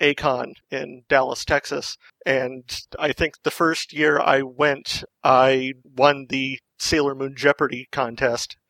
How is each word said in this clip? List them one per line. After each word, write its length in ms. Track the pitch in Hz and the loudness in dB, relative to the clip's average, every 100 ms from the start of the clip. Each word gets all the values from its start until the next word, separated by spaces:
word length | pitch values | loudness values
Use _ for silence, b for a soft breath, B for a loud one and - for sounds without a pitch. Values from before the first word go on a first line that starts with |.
A 140 | 147 | 2
con 400 | 143 151 127 - - _ | 2 0 -2 -4 -12 _
in 320 | 135 139 131 - | -10 -10 -12 0
Dallas, 360 | 139 131 139 | 2 2 -2
Texas. 520 | - 143 - 143 - - b _ - | -2 -2 -2 -6 -8 -12 b _ -2
And 380 | 135 127 131 127 - - - | 0 -2 -6 -12 -14 -12 -4
I 140 | 151 | -4
think 220 | - 160 - | -2 -4 -4
the 80 | 151 | -6
first 400 | - 165 160 - | 0 0 -2 -6
year 260 | 151 151 147 | 0 2 2
I 240 | 147 135 | 2 2
went, 600 | 131 123 147 139 - - - _ | 0 0 0 0 -4 -10 -10 _
I 520 | 139 131 131 135 131 127 | 4 6 6 4 0 -8
won 420 | _ 127 143 143 131 | _ 2 4 4 -2
the 280 | 139 135 127 _ - | -4 -4 -6 _ -8
Sailor 340 | - 160 139 | -2 0 0
Moon 220 | 135 135 131 | -2 -6 0
Jeopardy 500 | 143 139 143 127 131 | 2 2 0 -4 -8
contest. 640 | - 120 117 131 120 - - _ | -4 -4 0 -2 0 -6 -12 _